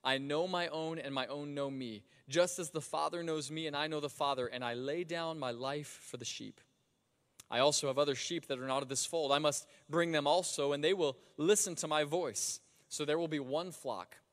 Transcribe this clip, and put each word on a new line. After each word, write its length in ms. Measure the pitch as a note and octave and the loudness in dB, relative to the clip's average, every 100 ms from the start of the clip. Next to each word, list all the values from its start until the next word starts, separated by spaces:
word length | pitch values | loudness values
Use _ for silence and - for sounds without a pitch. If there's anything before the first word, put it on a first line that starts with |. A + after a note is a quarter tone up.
I 160 | C3 C3+ | 2 0
know 280 | C#3 D3 F#3 | 2 0 2
my 220 | F3+ E3+ | 0 0
own, 300 | D#3+ D#3+ E3 | -2 -4 -4
and 160 | C#3 | -4
my 120 | C#3 A#2+ | -4 -2
own 280 | C#3+ D3 | -6 -6
know 160 | C#3+ C#3 | -4 -4
me, 340 | C3+ B2 G#2 - _ - | -4 -8 -10 -14 _ -2
just 300 | D3 F3+ - | 2 2 0
as 120 | D#3+ | -6
the 100 | D#3+ | -6
Father 420 | - D3+ D3+ E3+ | -4 -2 -2 -2
knows 280 | E3+ D#3 C3+ | -2 -4 -4
me, 160 | D#3+ D#3+ | -6 -4
and 100 | C#3+ | -2
I 100 | D#3 | -2
know 140 | D3+ | -2
the 80 | C#3+ | -4
Father, 380 | - C#3+ C3 B2 | -2 0 0 -2
and 180 | B2 | -4
I 100 | B2 | -4
lay 300 | A#2+ C3+ E3 | -4 -4 -4
down 340 | F3 E3+ E3 D#3+ | -4 -4 -4 -4
my 120 | C3 | -4
life 500 | A#2+ C3 D3 D3 - | -4 -4 -4 -8 -14
for 140 | - B2 | -14 -10
the 80 | |
sheep. 360 | A#2+ - G#2 - _ _ _ _ _ _ _ - - | -8 -8 -12 -14 _ _ _ _ _ _ _ -20 -2
I 80 | A#2+ | 6
also 300 | C#3 D3 C#3+ | 6 6 2
have 100 | C3 | 2
other 160 | C#3+ | 2
sheep 320 | C3 - E3+ - | 2 -2 -4 -2
that 140 | C3 | -4
are 60 | C3 | 0
not 160 | C3 | -2
of 60 | C3 | 0
this 160 | C3+ | -4
fold. 280 | - E3 C#3 | -2 0 4
I 80 | C#3+ | 6
must 260 | D3+ C#3 - - - | 6 2 -8 -20 -2
bring 240 | D#3+ E3+ | 2 4
them 140 | D#3 C#3+ | 4 4
also, 460 | E3+ F3 - C#3+ | 4 2 0 0
and 100 | C#3+ | 2
they 120 | D#3 | 2
will 240 | F#3+ D3 B2+ - - | 4 2 0 -16 0
listen 380 | D#3+ G#3 G3 E3 | 4 4 4 -2
to 120 | D#3+ | 2
my 160 | D3+ | 2
voice. 560 | D3 E3+ D3+ G#2 - - _ _ _ | 4 2 0 -2 -4 -6 _ _ _
So 160 | - | -4
there 140 | D3 D#3 | 0 0
will 100 | E3 | 0
be 120 | D3+ | -2
one 320 | C3 D3 F3+ | -2 -2 -2
flock 440 | - C3+ G2+ F2+ - _ | -8 -6 -6 -8 -16 _